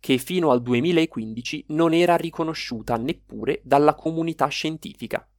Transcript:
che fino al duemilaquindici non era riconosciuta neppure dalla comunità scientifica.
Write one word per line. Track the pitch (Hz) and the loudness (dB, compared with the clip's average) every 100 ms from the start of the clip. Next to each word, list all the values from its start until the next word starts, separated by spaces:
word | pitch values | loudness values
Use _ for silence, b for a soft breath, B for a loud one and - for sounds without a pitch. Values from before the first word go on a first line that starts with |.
che | - 127 | 0 0
fino | 170 180 156 | 0 0 4
al | 123 | 2
duemilaquindici | 120 123 165 170 160 117 110 113 - 151 - | 2 0 2 2 0 -4 -8 -10 -8 -10 -4
non | 151 165 | 0 2
era | 165 175 170 | 4 4 4
riconosciuta | 170 - 160 160 - 113 110 113 | 0 -4 -4 -6 -8 -8 -4 -2
neppure | 131 175 _ 107 113 156 | -2 -6 _ -6 -4 -4
dalla | 127 139 151 | 2 4 4
comunità | 147 160 165 165 160 139 | 2 -4 -4 -4 -2 -2
scientifica. | - 156 160 - - 113 - - | -2 -6 -8 -12 -14 -8 -8 -10